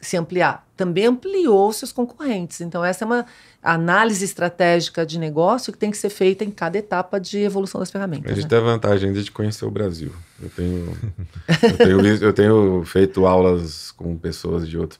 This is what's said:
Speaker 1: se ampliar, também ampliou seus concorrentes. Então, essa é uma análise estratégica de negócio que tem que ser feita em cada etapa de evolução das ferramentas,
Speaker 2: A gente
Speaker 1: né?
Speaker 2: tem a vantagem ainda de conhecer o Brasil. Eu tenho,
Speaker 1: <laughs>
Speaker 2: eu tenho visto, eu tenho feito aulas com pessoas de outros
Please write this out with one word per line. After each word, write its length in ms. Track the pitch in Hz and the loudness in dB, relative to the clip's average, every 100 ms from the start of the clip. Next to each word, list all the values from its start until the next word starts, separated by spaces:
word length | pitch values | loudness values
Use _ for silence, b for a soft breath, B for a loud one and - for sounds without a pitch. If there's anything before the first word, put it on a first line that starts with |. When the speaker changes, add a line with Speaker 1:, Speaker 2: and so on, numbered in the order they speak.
Speaker 1:
se 160 | - 180 | -6 -4
ampliar, 480 | 160 180 156 120 _ - | -2 0 0 0 _ -6
também 300 | 180 170 226 | -2 0 2
ampliou 680 | 254 381 392 320 196 202 | 0 -2 0 4 4 4
seus 200 | 226 254 | 0 -8
concorrentes. 680 | - 240 - 294 202 175 - | -6 -6 -6 -6 -6 -6 -10
Então, 220 | 170 175 | -8 -4
essa 200 | 175 185 | -4 -2
é 20 | 220 | -2
uma 200 | 240 233 b b b | -2 -4 b b b
análise 600 | - 165 170 190 226 196 | -2 0 2 2 2 0
estratégica 840 | 196 - 175 175 175 175 165 - 160 | -4 -4 -4 2 2 2 0 -4 -4
de 140 | 165 | -4
negócio 540 | 156 151 175 247 240 | -4 0 2 2 -2
que 40 | - | -6
tem 120 | 214 | -6
que 60 | 208 | -4
ser 120 | 202 | -6
feita 360 | - 190 190 208 | 0 0 2 -4
em 60 | |
cada 260 | 208 165 190 | -6 -4 -4
etapa 420 | 208 180 180 202 | -4 -4 -4 -6
de 200 | 180 202 | -6 -2
evolução 400 | 202 196 190 196 | -2 -2 -4 -6
das 120 | 185 | -8
ferramentas, 400 | 196 196 151 - | -6 -6 -6 -4
Speaker 2:
A 40 | 101 | -4
gente 80 | |
Speaker 1:
né? 60 | - | 0
Speaker 2:
tem 80 | 117 | 2
a 20 | |
vantagem 480 | 117 117 104 101 98 | 2 0 2 2 0
ainda 120 | 98 | -2
de 80 | 101 | -4
conhecer 360 | - 107 107 110 | -6 -6 -4 -6
o 60 | |
Brasil. 420 | 104 104 82 76 87 85 - | -4 -4 -6 -10 -14 -20 -18
Eu 80 | 90 | -14
tenho, 480 | - 87 90 85 85 110 - 90 | -6 -4 -4 -6 -8 -10 -10 -14
Speaker 1:
<laughs> 360 | - - 165 | -10 -4 2
Speaker 2:
eu 140 | 226 - | 2 4
tenho 240 | 185 95 | 6 6
visto, 220 | 101 107 | 6 4
eu 80 | 104 | 2
tenho 520 | 98 104 110 98 92 82 | 4 6 6 4 2 0
feito 400 | 92 95 95 92 | 2 2 4 4
aulas 640 | 92 92 87 82 76 - | 6 4 2 -2 -10 -18
com 240 | - 85 82 | -12 -10 -8
pessoas 500 | 85 80 85 85 80 | -8 -8 -6 -4 -4
de 80 | 82 | -6
outros 200 | 82 - | -8 -8